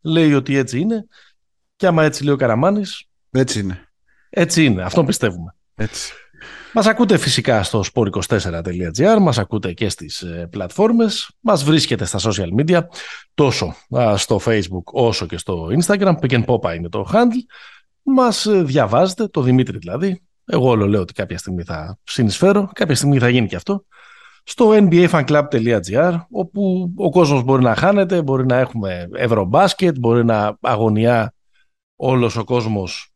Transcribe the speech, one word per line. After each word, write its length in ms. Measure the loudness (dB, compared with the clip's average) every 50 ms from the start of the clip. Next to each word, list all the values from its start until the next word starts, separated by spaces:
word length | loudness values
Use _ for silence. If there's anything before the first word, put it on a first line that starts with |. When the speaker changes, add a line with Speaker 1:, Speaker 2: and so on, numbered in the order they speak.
Speaker 1:
λέει 340 | _ 0 2 4 4 4 4
ότι 220 | 2 0 0 -2
έτσι 220 | -2 -2 -2 -4 -4
είναι. 280 | -2 -2 -4 -4 -8 _ _ _ _ _ _ _ _ _ _ _ _ _ _
Και 100 | _ 0
άμα 180 | 2 2 4 2
έτσι 200 | 2 0 -2 -2
λέει 100 | -2 0
ο 20 |
Καραμάνης, 680 | 0 0 0 0 2 2 0 0 0 -4 -6 -10 -16 -18 _ _ _ _ _
Speaker 2:
Έτσι 300 | 0 0 0 0 0 -4
είναι. 280 | -4 -6 -8 -10 -14 _ _ _ _ _ _ _ _ _
Speaker 1:
έτσι 340 | -2 -2 -2 0 2 2 4
είναι. 180 | 4 2 0
Αυτό 220 | -4 -2 0 0 0
πιστεύουμε. 520 | 0 0 -2 -2 -4 -4 -4 -12 -14 -16 _ _ _ _
Speaker 2:
Έτσι. 380 | -8 -8 -8 -8 -12 -14 -14 -16 -20 -20 _ _ -20 -20 -20 -20 -20 -20 -4 -2
Speaker 1:
Μας 120 | 0 2
ακούτε 300 | 2 2 2 2 2 2
φυσικά 460 | 2 2 0 -2 -2 0 2 2 2
στο 220 | 0 0 -2 -2 -2 -2
sport 140 | _ 0 0
equals 200 | 0 -2 -4 -2
τέσσερα 360 | 0 -2 -2 -2 -4 -8 -8
τελεία 280 | -8 -8 -6 -6 -6 -6 -2 0
G 180 | 2 2 4
R, 20 | 4
μας 180 | 4 2 2 0
ακούτε 340 | -2 -4 -6 -6 -6 -6
και 160 | -6 -4 -4 -6
στις, 340 | -4 -8 -12 -14 -14 -12
ε, 260 | -12 -10 -10 -10 -12 -10
πλατφόρμες, 800 | -8 -10 -10 -8 -2 0 2 2 4 2 2 0 -2 -6 -10 -12 _ _
μας 240 | _ 0 0 2 2
βρίσκετε 400 | 2 2 2 2 0 -2 -4 -4
στα 140 | -4 -4 -2
social 260 | -2 -2 -2 -2 -4 -2 -2 -2
media, 200 | 0 2 2 0 0 -2 -14 -18 -18 -16 -18 -20 -20 _ _
τόσο, 400 | 0 2 2 2 -2 -4 -6 -8 -12 _ _ -2
α, 200 | 0 2 2 2
στο 240 | 0 0 0 -2 0 2
Facebook 380 | 0 0 0 0 -4 -8 -12 -12
όσο 420 | -6 -2 0 0 0 0 -2 -6
και 100 | -8 -10
στο 320 | -10 -8 -6 -6 -6 -4 -2 -2 -2
Instagram, 360 | 0 0 0 0 2 0 0 0
Pick 100 | 0 0
and 140 | 0 0 2
Popa 300 | 0 0 0 0 -4 -4
είναι 120 | -4 -10 -8
το 220 | -6 -6 -6 0
handle. 320 | 2 2 2 2 0 -2 -8 _ -20 -20 -20 -20 -20 _ _ _ _ _
Μας, 440 | _ 0 2 2 2 2 0 -2 0
ε, 160 | 2 2 2
διαβάζετε, 680 | 2 2 2 0 2 2 2 2 2 2 0 -4 -6 -4
το 140 | _ -2
Δημήτρη 360 | 2 4 4 2 2 0 -4 -12
δηλαδή. 440 | -10 -10 -8 -4 -4 -4 -4 -6 _ _ _ _ _
Εγώ 240 | -4 -2 0 2 2
όλο 180 | 2 2 2
λέω 140 | 2 0 0
ότι 120 | -2 -4
κάποια 260 | -6 -10 -8 -8 -8 -12
στιγμή 240 | -10 -10 -10 -10
θα 360 | -8 -8 -10 -10 -10 -12 -14 _
συνεισφέρω, 680 | _ -10 -4 -2 0 0 0 2 2 2 2 2 0 -4 -4
κάποια 200 | -6 -2 -2 0
στιγμή 240 | 0 2 2 2 2
θα 100 | 2 2
γίνει 180 | 2 2 0
και 100 | 0 -4
αυτό. 280 | -8 -6 -6 -6 -6 _ _ _ -20 -20 -20 -20 -20 -20 -20 _ _ _
Στο 260 | -20 -2 2 4 6
N 180 | 6 6 6 6
B 200 | 6 6 4 6
A 20 |
fan 140 | 4 0 0
club 220 | 2 2 2 2 2
τελεία 300 | 0 0 0 2 0 0 -2 -2
G 240 | 0 0 2 2
R, 80 | 0 -4 -8 _
όπου 640 | -6 -6 -6 -6 _ -4 -2 0 0 -2 -4 -6 -6
ο 140 | -2 -2 0
κόσμος 320 | 4 4 4 4 2 0
μπορεί 200 | 2 2 2 4
να 120 | 4 2 2
χάνεται, 480 | 2 2 2 2 2 2 0 0 -2
μπορεί 240 | 0 0 -2 0 0
να 100 | 2 2
έχουμε 520 | 2 0 -2 -4 -6 -6 -6 -6 -8 -10 -10
ευρωμπάσκετ, 880 | -6 -4 -2 0 0 0 0 2 2 2 2 2 0 0 -2 -2 -2 0
μπορεί 260 | 0 2 2 4 4
να 320 | 2 2 2 0 -2 -4 _
αγωνιά 760 | -4 -2 0 0 0 0 2 2 2 2 2 2 0 -2 _ _ _ _ _ _ _ _ _ _ _ _ _
όλος 400 | _ -2 0 0 2 0 0 -2
ο 80 | -4 -4
κόσμος. 680 | -2 -2 -2 -2 -2 -4 -4 -4 -6 -10 -14 -18 _ _